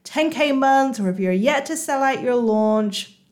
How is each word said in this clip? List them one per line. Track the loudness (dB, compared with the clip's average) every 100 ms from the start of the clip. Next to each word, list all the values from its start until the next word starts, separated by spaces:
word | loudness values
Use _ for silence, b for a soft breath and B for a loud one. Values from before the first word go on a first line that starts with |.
ten | -8 -2 -2
K | 0 0
month, | 2 4 4 2 0
or | -2
if | -2
you're | 0
yet | 2 2 0 -2
to | -6
sell | -4 -2
out | 0 0
your | 0 0
launch | 2 2 2 0 -2 -4 -10 _ _